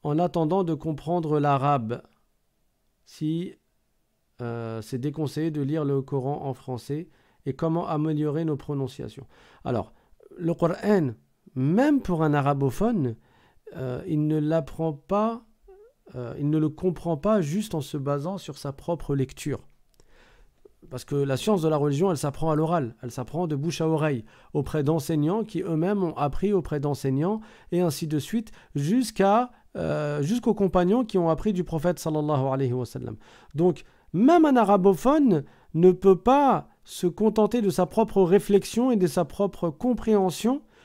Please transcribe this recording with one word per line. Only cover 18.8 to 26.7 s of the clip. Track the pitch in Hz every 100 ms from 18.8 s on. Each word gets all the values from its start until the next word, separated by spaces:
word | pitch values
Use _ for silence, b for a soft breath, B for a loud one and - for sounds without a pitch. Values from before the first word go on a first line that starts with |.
| - 170 - 139
lecture. | 127 - - 104 - _ _ _ b b b b b _ - _ -
Parce | 127 -
que | 143
la | 139 135
science | - 208
de | 160
la | 156
religion, | 147 139 190
elle | 165
s'apprend | 147 139 160
à | 151
l'oral, | 160 170 123 117
elle | 123
s'apprend | 123 123 156 180
de | 147
bouche | 156 160
à | 160
oreille, | 160 156 135 - b b
auprès | 151 143 156
d'enseignants | 143 160 139 160 147 208
qui | 220 170
eux-mêmes | - 160 170 208
ont | 180 -
appris | 143 - 196
auprès | 202 147